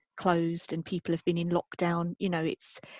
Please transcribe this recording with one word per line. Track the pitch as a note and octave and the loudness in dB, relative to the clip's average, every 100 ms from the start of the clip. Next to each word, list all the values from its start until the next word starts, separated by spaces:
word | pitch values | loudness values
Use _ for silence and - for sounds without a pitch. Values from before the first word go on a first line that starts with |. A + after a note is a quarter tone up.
| _ - | _ -2
closed | F#3 E3+ E3 E3+ - | 2 4 2 -2 -4
and | E3 | -4
people | - F3+ - | -2 -4 0
have | E3 | 0
been | - E3+ | 2 0
in | E3+ | 2
lockdown. | F3 - - F3 E3+ E3+ - | 0 0 -2 0 2 0 -2
You | E3+ | -2
know, | E3+ | 0
it's, | D#3+ - - - - | -2 -4 -10 -18 -18